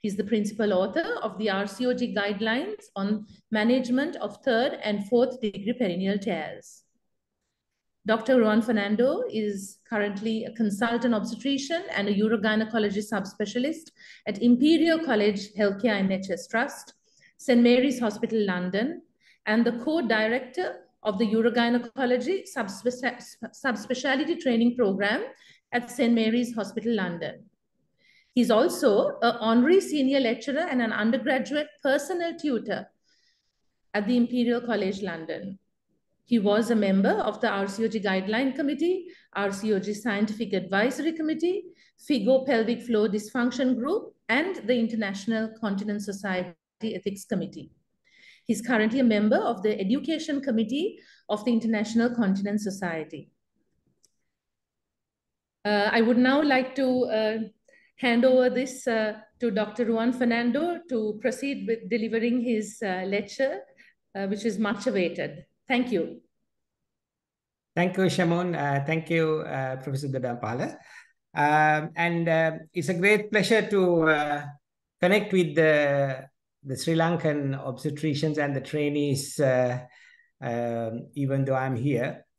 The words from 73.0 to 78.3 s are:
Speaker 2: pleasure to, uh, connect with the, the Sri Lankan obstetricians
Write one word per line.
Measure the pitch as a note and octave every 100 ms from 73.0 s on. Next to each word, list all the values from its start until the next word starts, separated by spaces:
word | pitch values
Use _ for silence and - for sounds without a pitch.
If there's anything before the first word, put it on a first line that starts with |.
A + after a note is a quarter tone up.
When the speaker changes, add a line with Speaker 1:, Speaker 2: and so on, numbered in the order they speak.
| G3 G#3 G#3
Speaker 2:
pleasure | G#3+ F#3+ A3 G#3+
to, | G3+ F#3 E3+
uh, | D#3+ D3+ D3 D3 C#3 - _ _ _ _
connect | F3+ G#3 G3
with | F#3 E3
the, | D3 D#3 D3+ D3 C#3+ C#3 C3 C#3 _ _ _
the | C3+ B2+
Sri | E3
Lankan | E3 E3 E3+ E3 D3 C#3 C3+
obstetricians | C3+ B2+ D#3 C#3+ D#3 C#3+ D#3